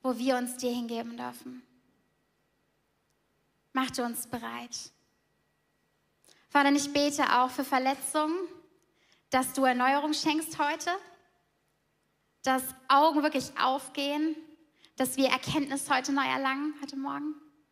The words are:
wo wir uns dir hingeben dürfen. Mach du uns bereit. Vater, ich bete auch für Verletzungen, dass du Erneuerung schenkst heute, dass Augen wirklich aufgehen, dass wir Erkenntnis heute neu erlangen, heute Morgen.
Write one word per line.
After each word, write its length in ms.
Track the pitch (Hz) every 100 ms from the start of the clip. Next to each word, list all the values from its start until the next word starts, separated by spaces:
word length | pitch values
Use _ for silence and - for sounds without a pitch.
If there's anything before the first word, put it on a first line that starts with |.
wo 120 | 262 233
wir 180 | 247 254
uns 200 | 247 -
dir 120 | 247
hingeben 480 | 240 233 233 233 233
dürfen. 480 | 247 247 247 254 - _ _ _ _ _ _ _ _ _ _ _ _ _ _ _ _ _ _ _ _
Mach 160 | 262 262
du 140 | -
uns 240 | 240 233 -
bereit. 640 | 240 226 233 240 - - _ _ _ _ _ _ _ _ _ _ _ _ _ _ _ _
Vater, 220 | 285 285
ich 220 | 285 285
bete 420 | 285 294 294 269 247
auch 100 | 254
für 140 | 254
Verletzungen, 760 | 269 269 262 277 - 311 302 339 359 - - _ _ _ _ _ _
dass 220 | 262 254
du 120 | - 262
Erneuerung 480 | 247 247 277 302
schenkst 460 | 302 311 302 311 -
heute, 320 | 294 311 339 370 - - _ _ _ _ _ _ _ _ _ _ _ _
dass 180 | 254 262 254 - -
Augen 360 | 277 311 302
wirklich 340 | 294 294 254 -
aufgehen, 760 | 254 269 - - 285 294 311 311 - - _ _ - -
dass 200 | - -
wir 120 | 262
Erkenntnis 600 | - - 311 285 277 -
heute 240 | 262 262
neu 120 | 277 262
erlangen, 500 | 262 269 269 294 294
heute 140 | 285 269
Morgen. 360 | 277 277 294 302 - _ _